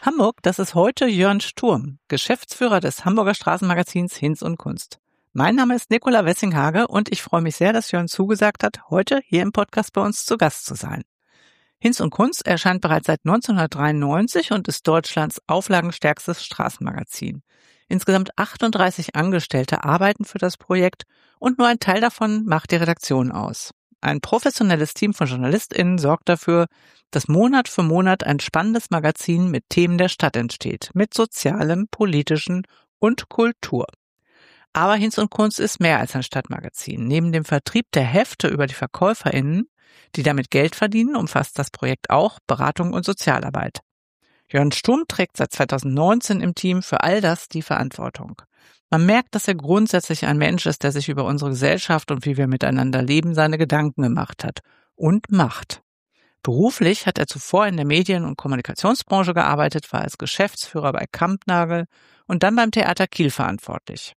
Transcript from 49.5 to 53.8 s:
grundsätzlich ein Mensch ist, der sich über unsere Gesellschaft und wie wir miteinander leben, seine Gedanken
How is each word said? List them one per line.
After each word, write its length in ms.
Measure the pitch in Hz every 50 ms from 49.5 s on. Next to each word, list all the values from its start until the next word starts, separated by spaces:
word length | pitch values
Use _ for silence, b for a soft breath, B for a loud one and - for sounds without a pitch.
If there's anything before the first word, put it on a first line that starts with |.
| 196
grundsätzlich 720 | 170 143 143 175 202 220 220 - 180 - - 160 151 -
ein 120 | - 147 147
Mensch 280 | 151 151 165 175 -
ist, 160 | 165 151 - -
der 100 | 143 139
sich 160 | 147 139 -
über 160 | 147 139 135
unsere 260 | 98 143 143 147 143
Gesellschaft 600 | 135 123 131 143 156 185 - - 170 156 - -
und 160 | 147 131 -
wie 100 | 147 143
wir 100 | 131 143
miteinander 560 | 131 131 127 - 135 135 131 131 131 127 131 127
leben, 320 | 127 143 156 160 170 165
seine 240 | 156 156 156 156 156
Gedanken 440 | 160 139 156 151